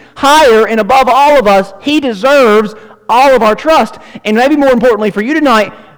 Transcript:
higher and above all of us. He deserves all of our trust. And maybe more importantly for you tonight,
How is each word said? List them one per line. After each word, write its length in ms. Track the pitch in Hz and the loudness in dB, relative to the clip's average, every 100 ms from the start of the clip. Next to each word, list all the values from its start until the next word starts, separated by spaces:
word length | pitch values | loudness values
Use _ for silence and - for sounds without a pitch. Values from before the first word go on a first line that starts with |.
| - - | -20 -4
higher 520 | 277 302 285 220 208 | 0 2 4 2 0
and 120 | 220 | -2
above 280 | 196 269 254 | 0 0 2
all 320 | 247 285 285 | 2 2 2
of 80 | 208 | 2
us. 260 | 196 190 - | 0 -2 -8
He 180 | - 302 | -4 -4
deserves 720 | 269 196 262 285 233 214 214 - - - - | -4 -4 0 2 2 0 -2 -8 -20 -14 -4
all 260 | 233 277 | 0 2
of 80 | 254 | 2
our 140 | 214 214 | 0 -2
trust. 420 | 302 311 226 - - - 208 | 0 0 0 -8 -20 -12 -4
And 100 | 220 | -2
maybe 220 | 269 302 | 0 0
more 140 | 277 | 0
importantly 400 | 240 247 208 214 | 2 0 0 -2
for 100 | 202 | -4
you 120 | 226 | -4
tonight, 400 | 320 285 220 190 - - | -2 0 0 -2 -8 -20